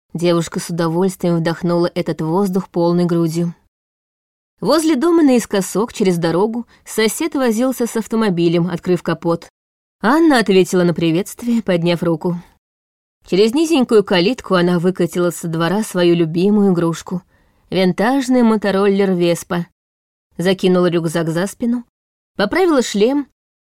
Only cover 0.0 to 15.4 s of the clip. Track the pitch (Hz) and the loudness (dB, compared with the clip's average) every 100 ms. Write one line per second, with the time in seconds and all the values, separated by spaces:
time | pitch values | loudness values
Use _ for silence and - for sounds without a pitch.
0 | _ 160 175 170 160 185 - 170 165 165 | _ -4 0 0 -2 -8 -8 -4 -2 0
1 | 190 - 175 170 165 165 170 175 175 180 | -2 -2 -2 0 -2 -2 -2 0 -2 -4
2 | 170 156 156 180 202 185 - 175 170 175 | -6 -4 -2 -2 0 -2 -4 -2 0 0
3 | 175 170 170 160 175 - _ _ _ _ | 0 0 -2 -2 -4 -6 _ _ _ _
4 | _ _ _ _ _ - 185 311 320 277 | _ _ _ _ _ -6 0 0 2 0
5 | 330 339 294 247 - 202 185 190 240 - | 2 4 4 4 2 -4 -2 -4 -4 -2
6 | 190 170 165 165 220 233 - _ - - | 0 0 0 0 0 -4 -10 _ -10 -2
7 | 220 - 320 294 254 214 262 247 233 226 | -2 -2 -4 0 0 0 -2 -2 -4 -4
8 | - 226 214 170 170 170 175 175 180 175 | -4 -2 0 0 0 0 -2 -4 -2 -2
9 | - 160 170 170 - _ _ _ _ - | -2 -4 -2 -4 -6 _ _ _ _ -4
10 | 202 302 330 254 208 190 175 185 175 165 | 0 4 4 4 4 2 4 2 0 0
11 | 165 165 214 - 240 233 208 175 170 170 | 0 0 -4 -8 -4 -2 0 0 0 0
12 | 170 160 180 175 - _ _ _ _ _ | 0 -2 -4 -6 -10 _ _ _ _ _
13 | _ _ - 175 226 269 320 294 240 220 | _ _ -2 2 2 2 2 2 4 2
14 | 196 185 185 254 - 185 175 180 180 185 | 2 2 0 -2 -2 0 2 2 0 -2
15 | 170 180 175 165 | -4 -2 -4 -4